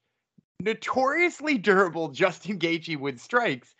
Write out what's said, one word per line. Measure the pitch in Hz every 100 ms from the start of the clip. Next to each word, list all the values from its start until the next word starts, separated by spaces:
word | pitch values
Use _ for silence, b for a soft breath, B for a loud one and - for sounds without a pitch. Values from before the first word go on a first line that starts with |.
| _ _ _ _ _ -
notoriously | 180 180 - 254 262 311 349 - 302 262
durable | 208 190 185 160 160
Justin | 127 185 165 175 196
Gaethje | 165 165 165 151
with | 139 123
strikes. | - 240 220 - - _